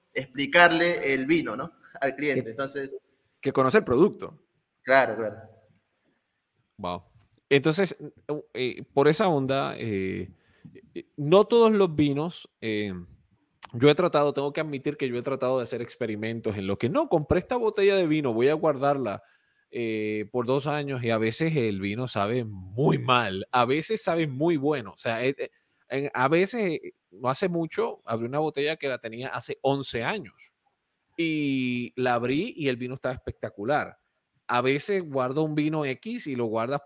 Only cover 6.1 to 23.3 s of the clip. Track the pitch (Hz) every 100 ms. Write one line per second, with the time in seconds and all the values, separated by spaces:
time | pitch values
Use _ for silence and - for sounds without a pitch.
6.1 | _ _ _ _ _ _ - 90 90 -
7.1 | _ _ _ - 139 156 160 180 - 151
8.1 | - - 151 - 117 127 - - 139 143
9.1 | 160 196 147 131 135 143 - 113 95 95
10.1 | 95 95 - _ _ - - - - -
11.1 | - 147 190 202 233 226 214 185 151 147
12.1 | 139 170 - - _ 113 104 104 90 85
13.1 | - _ _ _ _ - 117 147 151 180
14.1 | 151 147 143 143 160 156 139 147 143 135
15.1 | 120 127 135 127 131 117 117 117 - 113
16.1 | 107 110 117 107 101 95 98 117 - -
17.1 | 165 143 180 - 247 220 214 196 196 165
18.1 | 156 135 110 135 156 160 135 143 143 113
19.1 | 101 - _ _ _ _ 135 113 110 107
20.1 | 107 104 123 120 139 143 147 143 131 117
21.1 | 110 113 113 160 156 113 98 98 107 127
22.1 | 107 101 123 110 98 92 107 156 143 120
23.1 | 123 107